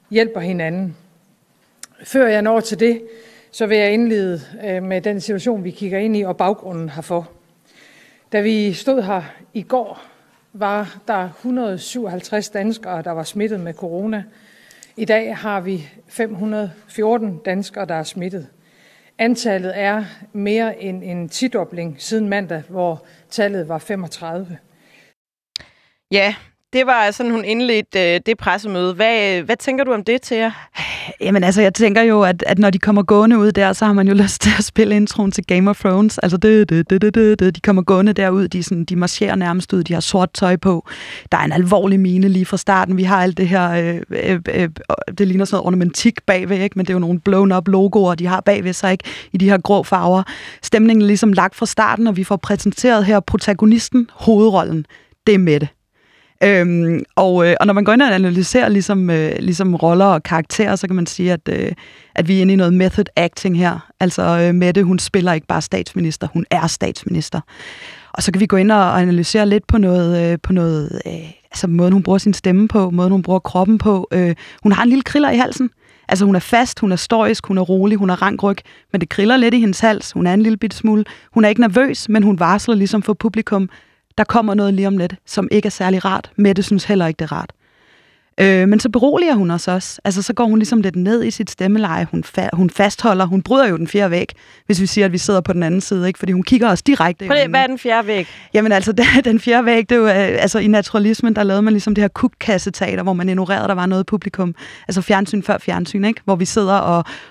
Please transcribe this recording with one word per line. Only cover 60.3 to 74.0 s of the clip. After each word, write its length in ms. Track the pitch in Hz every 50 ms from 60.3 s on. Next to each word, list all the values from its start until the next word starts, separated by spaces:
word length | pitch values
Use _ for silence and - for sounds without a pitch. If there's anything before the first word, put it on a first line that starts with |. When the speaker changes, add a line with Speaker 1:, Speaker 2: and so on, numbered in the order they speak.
| 180 160 160 - - - 214 196 196
Speaker 3:
så 120 | 190 - 180
kan 80 | 185
man 100 | 185 170
sige, 280 | - - - 180 180 180
at, 160 | 160 - -
øh, 220 | - 73 - - 175 - - - - - - _ -
at 120 | - 170 160
vi 100 | 190 190
er 40 |
inde 120 | 185 190 196
i 20 | 190
noget 160 | 185 170 180
method 320 | 180 185 185 - - 202 - -
acting 420 | - 170 170 - - - 190 175 170
her. 340 | 180 175 170 170 - _ _ -
Altså, 220 | 190 180 - -
øh, 340 | 180 170 170 170 170 175 175
Mette, 280 | 180 180 180 175 196 202
hun 160 | 175 185 175
spiller 340 | - - - 196 175 180 170
ikke 140 | 160 - -
bare 140 | - 165
statsminister, 680 | 151 - - 185 170 - - 185 175 160 156 - - - -
hun 120 | 170 170 -
er 160 | - 170 156 165
statsminister. 760 | - - 196 - - - - - 180 165 156 - - 165 - _ - - - - - - - - - - - - -
Og 100 | - -
så 80 | -
kan 80 | 170 185
vi 60 | 220
gå 100 | - 202 190
ind 140 | 185 214
og, 60 | 220 208
og 220 | 190 180 - 180
analysere 440 | 180 180 175 170 170 - - 220 214 208
lidt 180 | 202 214 - -
på 100 | - 226
noget, 540 | 196 185 180 180 175 170 175 170 170 170
øh, 60 | 170 165 -
på 100 | - 185
noget, 480 | 180 170 165 160 151 147 - - - -
øh, 80 | - 170 165 160 156 - _ _ _
altså 160 | - - - 175
måden, 260 | 165 170 175 180 190
hun 100 | 196 175
bruger 140 | 185 190 196
sin 160 | - 208 190
stemme 340 | - - 190 180 190 214 214
på, 220 | - 220 190 185
måden, 220 | 175 175 180 185
hun 100 | 196 190
bruger 180 | 170 - 185 185
kroppen 380 | - - - 180 190 190 220 214
på. 300 | - 214 202 185